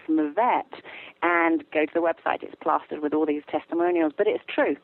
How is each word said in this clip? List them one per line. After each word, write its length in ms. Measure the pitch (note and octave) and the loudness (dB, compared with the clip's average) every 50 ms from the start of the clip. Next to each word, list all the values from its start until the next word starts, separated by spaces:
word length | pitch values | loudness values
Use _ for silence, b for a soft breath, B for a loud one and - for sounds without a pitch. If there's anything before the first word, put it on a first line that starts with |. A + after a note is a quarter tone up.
| - | -2
from 140 | - D#3 D#3 | 0 2 2
a 120 | D3+ D3 | 2 0
vet, 520 | D3 G3 A#3+ B3 F#3 C3 - - - - - B B B B B B B | 0 0 2 2 2 0 -2 -4 -12 -20 -18 B B B B B B B
and 400 | - F3 F3 E3+ E3+ E3 E3 D#3 - - | 0 2 2 4 4 4 2 0 -2 -2
go 160 | - D#3 D#3 | -2 -2 0
to 80 | D3+ - | 0 0
the 60 | E3+ | 0
website, 420 | E3+ E3 E3 - - - - - | 0 0 -2 -2 -2 -4 -2 -4
it's 140 | - - - | -4 -12 -12
plastered 420 | - - D#3+ D3+ D3 - - D3+ D3+ | -6 -2 0 0 0 -2 -4 -8 -4
with 160 | D3+ D3 D3+ | -4 0 0
all 100 | D#3 D#3+ | 2 2
these 200 | D3+ D3 D3 - | 2 0 -2 -4
testimonials." 680 | - - - - - D#3+ E3+ E3+ F3 F3 E3+ D#3+ D3+ - | -4 -6 -6 -6 -4 -4 -2 0 0 2 2 2 0 0
But 100 | - G3+ | 0 0
it's 180 | G#3+ - - - - | 0 0 -2 -4 -4
true. 280 | - - C#4 F#3 C#3 - | -2 0 0 0 0 -4